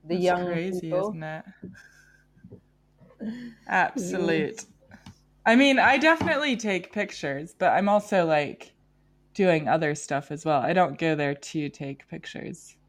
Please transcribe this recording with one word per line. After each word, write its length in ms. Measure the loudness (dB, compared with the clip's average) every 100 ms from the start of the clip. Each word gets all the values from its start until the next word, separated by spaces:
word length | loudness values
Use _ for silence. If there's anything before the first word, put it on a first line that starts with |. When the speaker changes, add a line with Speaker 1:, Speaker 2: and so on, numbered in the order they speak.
Speaker 1:
The 120 | -4 0
Speaker 2:
That's 20 |
Speaker 1:
young 300 | 2 0 -2
Speaker 2:
crazy, 320 | -4 -4 -6
Speaker 1:
people. 140 | -4 -2
Speaker 2:
isn't 260 | -2 -6
it? 220 | -10 -12 -14 -20 -20 -20 -20 _ _ _ _ _ -20 -20 _ _ _ _ -20 _
Speaker 1:
<laughs> 480 | -10 -10 -14 -18 -4
Speaker 2:
Absolute. 920 | 0 0 -2 -6 -4 0 0 -2 -6
Speaker 1:
Yes. 80 | -18 _ _ -20 -20 -20 _ _ 4
Speaker 2:
I 100 | 6
mean, 240 | 6 6
I 180 | 4 4
definitely 600 | 4 4 2 0 0 -2
take 360 | -2 -2 -4
pictures, 640 | -6 -6 -6 -6 -6 -8 0
but 160 | 2
I'm 160 | 4 4
also, 360 | 2 2 0 2
like, 500 | 2 0 -8 -18 _ _ _ _ _ _
doing 340 | 0 2 4 2
other 280 | 0 0 -4
stuff 360 | -4 -6 -6
as 140 | -8 0
well. 160 | 0
I 120 | 2
don't 260 | 2 2 2
go 160 | -2 0
there 200 | -2 -4
to 340 | -6 -6 -6
take 380 | -8 -12 -12 -14
pictures. 680 | -16 -14 -12 -12 -14 -18 _